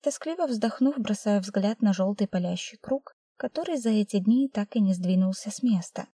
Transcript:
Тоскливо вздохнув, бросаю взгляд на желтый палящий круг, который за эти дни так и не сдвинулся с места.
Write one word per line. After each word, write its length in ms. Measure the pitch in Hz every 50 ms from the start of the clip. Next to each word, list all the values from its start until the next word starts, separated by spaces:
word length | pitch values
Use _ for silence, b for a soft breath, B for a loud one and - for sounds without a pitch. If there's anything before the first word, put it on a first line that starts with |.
Тоскливо 440 | - 294 277 - - 311 330 359 349
вздохнув, 520 | 277 240 214 220 226 - - 254 269 285 262
бросаю 420 | 214 220 208 - - 214 208 202
взгляд 400 | 190 196 - 196 190 208 226 _
на 140 | 226 208 190
желтый 340 | 185 190 196 202 - 208 -
палящий 480 | - 185 180 175 180 180 - - -
круг, 380 | - - - 262 277 _ - _ _ _ _ _ _
который 400 | - 254 _ 311 339 - 330 277
за 100 | 220 226
эти 300 | 220 214 202 - - 202
дни 320 | 185 208 233 254 277 262
так 240 | _ 214 202 - -
и 40 | 226
не 100 | 202 190
сдвинулся 580 | 190 180 180 180 185 185 190 190 190 - - 208
с 120 | - -
места. 440 | - 247 214 180 170 - _ - - _ _